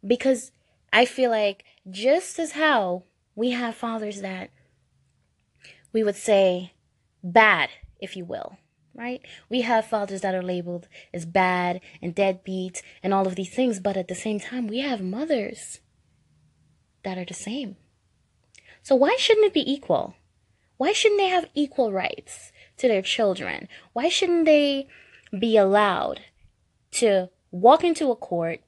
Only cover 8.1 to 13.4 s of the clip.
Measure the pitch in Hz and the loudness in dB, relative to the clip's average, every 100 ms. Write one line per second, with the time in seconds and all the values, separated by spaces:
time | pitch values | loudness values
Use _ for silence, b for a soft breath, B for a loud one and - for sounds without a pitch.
8.1 | 190 175 - - 190 _ _ _ - 233 | -12 -10 -10 -12 -18 _ _ _ -14 -10
9.1 | 254 B B B 247 233 226 220 220 202 | -10 B B B -4 0 0 0 -4 -4
10.1 | 196 196 185 180 180 175 175 - B B | -4 -4 -4 -4 -6 -6 -10 -12 B B
11.1 | 175 165 190 185 180 180 180 B B 175 | -12 -2 2 2 2 0 -4 B B -8
12.1 | 170 196 185 - 185 185 180 B B 185 | 0 0 0 -6 -8 -8 -12 B B -2
13.1 | 196 190 185 | 0 0 -4